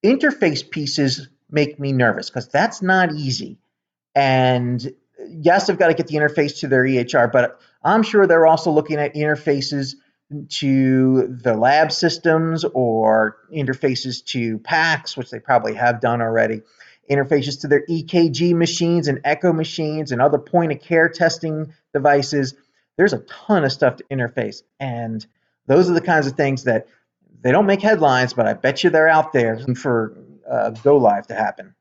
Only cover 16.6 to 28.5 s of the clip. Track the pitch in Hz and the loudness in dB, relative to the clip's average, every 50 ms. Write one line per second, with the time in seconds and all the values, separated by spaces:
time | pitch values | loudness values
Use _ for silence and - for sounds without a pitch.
16.6 | - _ _ _ - - _ _ _ _ 139 143 139 135 156 143 123 131 135 - | -10 _ _ _ -20 -20 _ _ _ _ -2 -2 0 0 0 0 0 -2 -8 -8
17.6 | - 147 143 143 - - 170 165 156 165 - 180 165 165 139 127 170 175 175 170 | -2 0 0 0 0 -2 -6 -6 -6 -2 0 2 2 2 0 0 0 0 2 2
18.6 | 170 165 170 - 175 170 170 175 151 143 139 135 - 143 151 151 - 180 170 160 | 0 0 0 -2 -2 0 0 0 0 -2 -4 -4 -2 -4 -4 0 0 0 0 0
19.6 | 156 156 - - 160 151 151 156 156 135 135 117 127 147 147 147 147 - - 175 | -4 -6 -6 -8 -6 -6 -6 -6 -6 -6 -2 0 2 2 2 0 -4 0 -2 0
20.6 | 170 160 147 - _ - 170 165 160 165 165 - 175 165 165 165 - 160 156 156 | 0 0 -4 -6 _ -2 2 2 2 2 0 0 -2 -2 0 -2 -8 -8 -6 -8
21.6 | 156 151 - _ _ _ _ 147 131 147 143 143 139 143 - 143 135 127 131 _ | -8 -12 -14 _ _ _ _ 0 2 4 2 2 0 -2 -2 -2 -2 -4 -6 _
22.6 | _ _ _ _ _ _ _ - 170 - 127 110 - _ - - - - 214 185 | _ _ _ _ _ _ _ 0 0 0 0 -2 -10 _ -20 -20 -4 0 0 2
23.6 | 151 135 - - - 127 127 - - _ 139 135 123 117 117 - 117 104 104 - | 2 0 -2 2 0 0 0 -2 -12 _ -6 -6 -6 -4 -4 -6 -6 -6 -8 -14
24.6 | _ _ _ _ 139 135 120 117 117 113 113 110 107 _ _ _ _ _ _ _ | _ _ _ _ -10 -8 -8 -8 -8 -8 -8 -10 -12 _ _ _ _ _ _ _
25.6 | _ - 135 175 185 180 175 165 - - 170 156 147 135 131 - 151 139 139 127 | _ 2 4 4 4 4 2 0 0 2 0 0 0 -2 -2 -2 -2 -2 -2 -2
26.6 | - 131 117 110 - _ _ _ _ _ _ _ _ _ _ _ _ 127 127 175 | -2 -2 -2 -2 -4 _ _ _ _ _ _ _ _ _ _ _ _ 2 4 4
27.6 | 208 196 202 196 196 214 220 180 156 143 131 127 127 123 - - 113 110 | 4 2 0 0 2 0 2 4 4 2 4 2 0 -2 0 -2 0 0